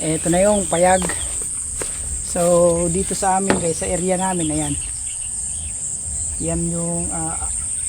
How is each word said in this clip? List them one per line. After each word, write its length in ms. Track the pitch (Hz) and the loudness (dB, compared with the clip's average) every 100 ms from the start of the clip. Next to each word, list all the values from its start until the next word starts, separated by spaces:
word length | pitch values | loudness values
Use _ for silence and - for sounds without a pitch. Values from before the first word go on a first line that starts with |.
eto 260 | 165 160 170 | -2 0 2
na 80 | 175 | 4
yung 240 | 202 208 175 | 4 4 2
payag. 400 | 165 180 185 175 - - - - - - - - - - - - | 4 6 6 2 -2 -4 -4 -4 -6 -6 -6 -6 -6 -6 -6 -4
So, 640 | 180 175 175 175 170 175 | 2 4 6 6 4 2
dito 240 | 175 190 | 0 0
sa 240 | 185 196 190 | 0 2 2
amin, 240 | 196 190 | 2 2
guys, 240 | 170 160 190 | 2 0 0
sa 60 | |
area 260 | 180 180 180 | 0 2 2
namin, 320 | 190 180 160 | 2 0 0
ayan. 240 | 151 147 143 - - - - - - - - - - - - - - - - | 0 0 -2 -4 -6 -8 -8 -8 -6 -6 -6 -6 -6 -6 -6 -6 -4 -4 -4
Yan 320 | 165 170 170 | -2 -2 -2
yung, 340 | 170 170 170 170 | -2 -2 -2 -4
ah, 240 | 170 165 175 - - - - | -4 -4 -4 -4 -4 -4 -4